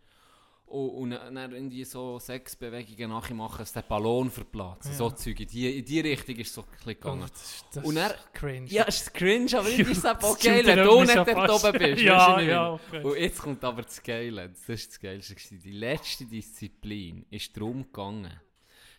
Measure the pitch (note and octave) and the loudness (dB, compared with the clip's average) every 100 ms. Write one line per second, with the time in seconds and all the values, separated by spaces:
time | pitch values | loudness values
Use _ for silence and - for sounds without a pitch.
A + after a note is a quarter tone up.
0 | _ _ _ _ _ _ _ C#3 C3+ - | _ _ _ _ _ _ _ -8 -6 -6
1 | B2+ A#2+ B2 C3 C3 B2 C3+ B2+ B2+ B2+ | -8 -8 -12 -14 -14 -12 -12 -12 -12 -12
2 | B2+ A#2+ - B2+ - - A#2+ A#2+ G#2+ A2 | -12 -12 -12 -14 -14 -14 -12 -12 -14 -12
3 | A2+ A2 - A2+ A2 - G#2+ A#2 - G#2+ | -8 -8 -8 -8 -10 -10 -12 -12 -4 -2
4 | A2 B2 B2+ A#2 G#2 A2 F#2 F2+ C#3 C#3+ | 0 0 -2 -6 -12 -12 -12 -12 -10 -4
5 | A#2 C#3 A2+ A2 G#2+ A#2+ B2+ C3+ A#2 D#3+ | -4 -4 -8 -8 -8 -4 -4 -4 -4 -2
6 | D#3 C3 - A#2 A2 - - - A2+ G#2+ | -2 -4 -6 -10 -12 -14 -18 -14 -12 -10
7 | G2+ F#2 F2+ - - - - C#3+ D3+ D#3 | -8 -10 -10 -14 -16 -18 -14 -8 -4 -2
8 | G3+ - - - D3 C3 C3 G3 G#3 - | -2 -6 -14 -10 -8 -8 -2 0 0 -2
9 | - - F3+ A#3 B3 A#3 G3+ B3+ - F#3+ | -6 -2 2 2 2 0 2 2 2 2
10 | - A3 G3+ - A#3 A#3 A3+ F3+ G3 A#3+ | 0 0 0 2 4 6 6 8 10 10
11 | B3 A#3+ F3+ F#3+ G3 G#3+ G#3 - - - | 10 6 4 4 4 4 4 4 2 4
12 | G#3 F#3 F3+ F#3 D#3+ E3+ E3+ D#3+ - D#3+ | 6 10 10 8 4 2 0 -4 -10 -6
13 | C#3+ C#3+ E3+ - D3 B2+ C3 A#2+ A2+ - | -4 -2 -2 -4 -8 -6 -6 -6 -10 -12
14 | - A#2 A#2+ G#2 F2+ F2+ - A2+ - - | -8 -6 -6 -10 -12 -14 -10 -10 -10 -14
15 | G2 G2 F#2+ F#2+ - F#2+ G2 G2+ A#2 D#3+ | -12 -12 -14 -20 -20 -20 -16 -10 -6 -6
16 | - - A#2+ A2+ - - G#2 - G#2+ G#2 | -8 -12 -10 -12 -12 -14 -16 -14 -12 -10
17 | F2 F2 - G#2 - - G#2+ C3 C3 G#2+ | -10 -14 -16 -14 -12 -10 -8 -8 -12 -12
18 | G2 G#2+ F#2 E2+ _ _ _ _ _ | -10 -10 -14 -18 _ _ _ _ _